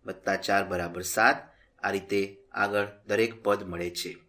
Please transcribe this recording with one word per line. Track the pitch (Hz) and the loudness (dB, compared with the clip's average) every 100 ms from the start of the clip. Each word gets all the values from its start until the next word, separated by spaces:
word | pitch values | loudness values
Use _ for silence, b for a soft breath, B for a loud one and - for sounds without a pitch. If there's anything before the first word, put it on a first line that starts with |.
વત્તા | - 95 - 95 - | -12 -8 -2 -2 2
ચાર | 98 92 | 2 2
બરાબર | 90 85 87 90 | -4 -4 -6 -4
સાત. | - 117 147 - b b b | 4 4 4 -4 b b b
આ | 101 | -4
રીતે | 98 - 101 98 - _ | -2 0 -2 -2 -6 _
આગળ | - 101 104 101 - - | -2 0 2 0 -6 -2
દરેક | 104 113 - | 2 2 0
પદ | 104 101 | 0 0
મળે | 98 85 87 | 0 -6 -6
છે. | - 87 - | -6 -10 -12